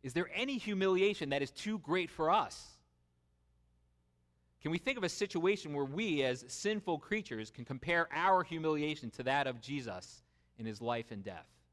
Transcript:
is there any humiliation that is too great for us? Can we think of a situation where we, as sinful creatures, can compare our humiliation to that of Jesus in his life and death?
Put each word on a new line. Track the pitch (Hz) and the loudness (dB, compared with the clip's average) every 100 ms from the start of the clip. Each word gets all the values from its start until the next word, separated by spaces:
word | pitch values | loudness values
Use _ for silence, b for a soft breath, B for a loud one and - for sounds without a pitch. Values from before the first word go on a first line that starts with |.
is | 135 | -4
there | 127 175 | -2 -2
any | 175 262 262 | -2 -2 -2
humiliation | - 202 190 185 196 202 147 | -2 2 4 6 4 2 0
that | 139 | 0
is | 139 | 0
too | - 208 214 | -4 -4 -4
great | 147 190 170 | 0 0 0
for | - 160 | 0 4
us? | 202 160 - - - _ _ _ _ _ _ _ _ _ _ _ _ _ _ _ _ _ _ | 4 2 -6 -16 -20 _ _ _ _ _ _ _ _ _ _ _ _ _ _ _ _ _ _
Can | 151 | -2
we | 170 | -2
think | - 262 | 0 0
of | |
a | 180 | -2
situation | - 196 170 175 202 156 | 0 -2 2 2 2 0
where | 143 139 | -2 -2
we, | 147 220 147 | 0 0 2
as | 135 127 123 | 2 0 -6
sinful | - 202 214 - 160 | -4 0 0 0 -4
creatures, | - 214 - 110 110 | -2 -4 -2 -6 -8
can | - 120 | -10 -8
compare | 135 143 170 165 | -6 0 2 2
our | 147 180 185 | 2 6 6
humiliation | 175 165 160 151 147 151 120 | 4 0 2 2 0 -2 -6
to | - | -4
that | 127 139 135 | 0 2 2
of | 120 | -4
Jesus | 113 143 120 104 - - _ _ _ _ | -6 -6 -6 -8 -12 -20 _ _ _ _
in | 113 | -8
his | 104 | -6
life | 117 120 113 | -2 -2 -4
and | 107 | -8
death? | 98 87 80 _ _ | -10 -12 -16 _ _